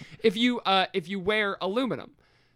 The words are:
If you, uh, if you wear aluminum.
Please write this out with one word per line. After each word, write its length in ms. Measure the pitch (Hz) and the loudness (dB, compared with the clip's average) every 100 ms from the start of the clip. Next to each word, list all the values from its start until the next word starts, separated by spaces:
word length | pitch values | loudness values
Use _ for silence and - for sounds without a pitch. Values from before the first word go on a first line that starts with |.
| - - | -20 0
If 140 | 226 208 | 0 4
you, 220 | 247 240 | 2 2
uh, 240 | 185 190 180 | 2 2 2
if 160 | 190 160 | -2 -4
you 100 | 196 | -4
wear 380 | 180 214 202 190 | 0 0 0 -2
aluminum. 500 | 185 214 262 139 - _ _ _ _ | -2 -2 -2 -4 -10 _ _ _ _